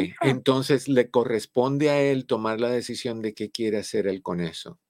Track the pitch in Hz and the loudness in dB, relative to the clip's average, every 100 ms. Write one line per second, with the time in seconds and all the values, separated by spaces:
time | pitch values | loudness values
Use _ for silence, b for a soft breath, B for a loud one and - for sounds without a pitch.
0 | 180 - 139 131 - 131 - 135 - 127 | 0 0 0 2 2 2 2 0 2 2
1 | 120 120 113 139 - 127 131 143 147 143 | 4 2 2 -2 -2 0 0 2 2 4
2 | 139 135 123 117 110 110 120 123 - 113 | 2 2 0 -2 0 0 0 0 -4 -6
3 | 123 113 110 104 104 - 110 104 - 110 | -6 -4 -6 -6 -8 -4 -2 -2 -2 -2
4 | 98 95 - 87 85 - - - | 0 -2 -4 -4 -4 -6 -14 -18